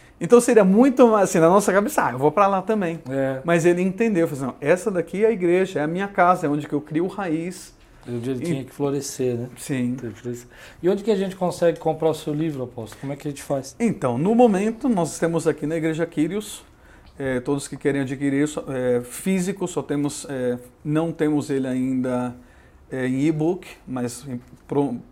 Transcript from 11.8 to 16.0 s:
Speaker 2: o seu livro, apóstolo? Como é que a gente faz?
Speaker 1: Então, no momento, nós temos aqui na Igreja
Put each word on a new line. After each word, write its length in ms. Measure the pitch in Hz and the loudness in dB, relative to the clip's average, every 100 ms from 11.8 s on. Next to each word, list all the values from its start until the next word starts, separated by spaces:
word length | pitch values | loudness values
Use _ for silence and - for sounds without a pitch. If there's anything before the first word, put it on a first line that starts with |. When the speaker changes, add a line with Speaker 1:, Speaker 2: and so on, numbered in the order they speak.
| 160 156 160 | -2 0 0
Speaker 2:
o 40 | |
seu 200 | 151 - | -2 -4
livro, 300 | 147 160 139 | -4 -4 -4
apóstolo? 360 | 120 - 107 - | -8 -10 -14 -12
Como 140 | 139 | -10
é 20 | 143 | -8
que 120 | 151 | -10
a 40 | |
gente 120 | 139 | -10
faz? 320 | - 139 131 - | -4 -4 -6 -4
Speaker 1:
Então, 380 | 233 - 135 120 | -2 0 -2 0
no 160 | 175 | 2
momento, 560 | 226 240 190 214 233 277 | 6 6 4 -2 -2 -2
nós 300 | 202 156 - | 0 -2 -2
temos 260 | 170 170 160 | -2 0 0
aqui 220 | 147 151 | -2 -4
na 80 | 165 | -2
Igreja 300 | 160 160 | -2 -2